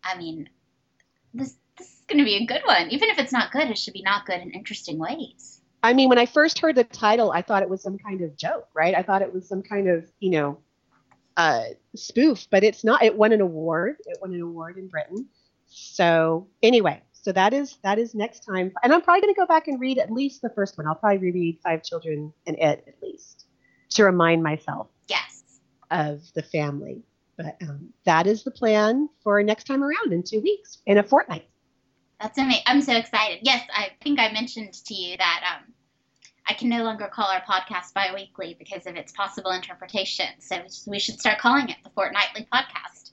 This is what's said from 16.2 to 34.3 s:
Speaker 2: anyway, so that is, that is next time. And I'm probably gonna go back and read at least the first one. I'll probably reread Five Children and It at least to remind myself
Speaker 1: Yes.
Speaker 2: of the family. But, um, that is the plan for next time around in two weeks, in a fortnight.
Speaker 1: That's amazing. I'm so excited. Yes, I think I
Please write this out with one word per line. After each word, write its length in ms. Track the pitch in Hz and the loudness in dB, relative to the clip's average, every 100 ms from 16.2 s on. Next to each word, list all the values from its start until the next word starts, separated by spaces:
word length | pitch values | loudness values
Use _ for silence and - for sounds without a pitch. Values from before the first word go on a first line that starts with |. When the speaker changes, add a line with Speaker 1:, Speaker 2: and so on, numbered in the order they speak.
| 160 165 190 _ | 2 -2 -6 _
Speaker 2:
anyway, 400 | 226 247 180 143 _ | 4 6 2 -2 _
so 200 | _ - | _ -4
that 200 | 190 190 | 2 2
is, 240 | 277 277 - | 2 -4 -6
that 160 | 196 208 | -4 -2
is 160 | 233 | -2
next 260 | 214 214 - | -4 -6 -8
time. 320 | - 185 185 - | -6 -4 -4 0
And 100 | 247 | 4
I'm 100 | 330 | 4
probably 180 | 339 359 | 6 4
gonna 120 | 403 | 4
go 120 | 403 349 | 2 4
back 220 | 320 320 | 2 2
and 120 | 262 | -4
read 180 | 262 262 | -2 -2
at 120 | 175 | -2
least 320 | 226 277 - | -2 -4 -6
the 80 | 226 | -8
first 280 | - 196 - | -4 -4 -4
one. 80 | 156 | -6
I'll 80 | |
probably 240 | 156 214 196 | 0 2 2
reread 400 | 185 180 170 165 | 0 0 -2 -2
Five 200 | 175 160 | -2 -4
Children 500 | - 170 160 151 151 _ - | -4 -8 -6 -8 -8 _ -10
and 100 | 156 | 0
It 260 | 156 - - | 0 0 -8
at 160 | _ | _
least 440 | - - - _ - _ _ _ _ | -16 -16 -20 _ -20 _ _ _ _
to 140 | - | 4
remind 380 | 202 180 165 165 | 4 6 4 4
myself 460 | 160 151 - 139 - _ - | 0 -4 -8 -12 -14 _ -6
Speaker 1:
Yes. 340 | 170 - - _ _ _ _ _ | -6 -6 -18 _ _ _ _ _
Speaker 2:
of 320 | 175 151 147 160 | -4 -4 -6 -10
the 80 | - | -10
family. 600 | 151 165 147 143 139 127 _ _ _ - | -6 -4 -4 -6 -12 -16 _ _ _ -14
But, 200 | 156 - | -14 -12
um, 300 | 160 143 175 _ | -14 -14 -18 _
that 220 | - 160 180 | 2 4 4
is 180 | 214 | 0
the 60 | - | -4
plan 580 | - 226 214 214 254 294 _ | -2 2 4 4 2 -2 _
for 200 | 214 208 | 0 2
next 220 | 208 214 | 2 -2
time 200 | - 269 | -4 -4
around 280 | 277 349 427 | -2 -4 -2
in 100 | 175 | -4
two 180 | 180 214 | -4 -4
weeks, 380 | 302 415 - - - | -2 -4 -6 -12 2
in 120 | 202 | 2
a 40 | |
fortnight. 440 | 202 277 - 165 - _ _ _ _ _ _ _ | 6 2 2 -10 -14 _ _ _ _ _ _ _
Speaker 1:
That's 200 | 214 - | -8 -2
amazing. 240 | 269 226 - | 2 2 4
I'm 140 | 277 | 2
so 140 | 277 | 4
excited. 460 | 233 226 214 214 170 | 0 0 -2 -2 -2
Yes, 260 | 247 247 - | 0 0 -2
I 160 | 208 196 _ | -6 -6 _
think 160 | 302 277 | -4 0
I 140 | 220 | 0